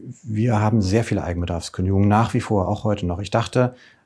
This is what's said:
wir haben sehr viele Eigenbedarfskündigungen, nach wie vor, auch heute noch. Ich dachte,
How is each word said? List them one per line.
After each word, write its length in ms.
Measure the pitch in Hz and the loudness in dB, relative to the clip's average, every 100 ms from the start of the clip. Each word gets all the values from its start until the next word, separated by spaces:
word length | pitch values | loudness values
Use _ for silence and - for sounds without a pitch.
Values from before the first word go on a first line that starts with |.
| 127 - | -16 -14
wir 360 | - 107 120 107 | -6 -2 0 2
haben 220 | 107 110 | 2 2
sehr 220 | 92 110 | 2 0
viele 200 | 113 98 | 0 -2
Eigenbedarfskündigungen, 840 | 80 85 87 85 - - 92 98 101 | -2 -4 -4 -4 -6 -4 0 2 4
nach 260 | 104 113 | 4 2
wie 80 | 120 | 0
vor, 260 | - 104 90 | 0 0 0
auch 160 | 101 | -2
heute 220 | 110 101 87 | -2 -2 -2
noch. 140 | 87 | -4
Ich 100 | 98 | -2
dachte, 460 | 117 113 131 123 - - _ | -2 0 0 0 -2 -18 _